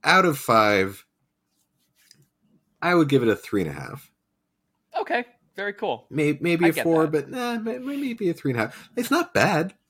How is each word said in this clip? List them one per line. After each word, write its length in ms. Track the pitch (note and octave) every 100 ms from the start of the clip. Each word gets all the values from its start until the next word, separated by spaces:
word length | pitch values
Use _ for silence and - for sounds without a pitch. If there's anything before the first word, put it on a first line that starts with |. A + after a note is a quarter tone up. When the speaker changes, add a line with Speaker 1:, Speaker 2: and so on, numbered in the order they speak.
Speaker 1:
out 200 | C3+ F3+ F3+
of 120 | C#3+
five, 640 | - A2+ G#2+ G2+ F#2+ F#2+ _ _ _ _ _ _ _ _ _ _ _ _ _ _ _ _ _ _
I 140 | E3+
would 140 | F3 D3
give 140 | C#3
it 60 | A#2
a 80 | G2+
three 260 | - G#2
and 80 | E2
a 40 |
half. 360 | C#2+ C2+ - - _ _ _ _ _ _ _ _ -
Speaker 2:
Okay, 240 | G#4 B3 A#3+ _ _ -
very 160 | G3+
cool. 340 | G3+ G3+ A#2 _
Speaker 1:
May-, 280 | C#3 D3 D3
maybe 240 | E3+ E3+
Speaker 2:
I 40 | E3+
Speaker 1:
a 40 |
Speaker 2:
get 120 | C#3+
Speaker 1:
four, 220 | E3 D#3+ D#3+
Speaker 2:
that. 240 | D3+ C#3
Speaker 1:
but, 80 | C4
eh, 200 | A#3+ A#3
may-, 200 | A3 B3+
may-, 180 | B3+ C#4+
maybe 320 | C#4 A#3 F#3+
a 40 |
three 180 | E3 C#3+
and 80 | A#2+
a 40 |
half. 260 | A2 - - -
It's 140 | A#3+
not 220 | D#4 E4+
bad. 420 | - C#3+ E3+ F3 _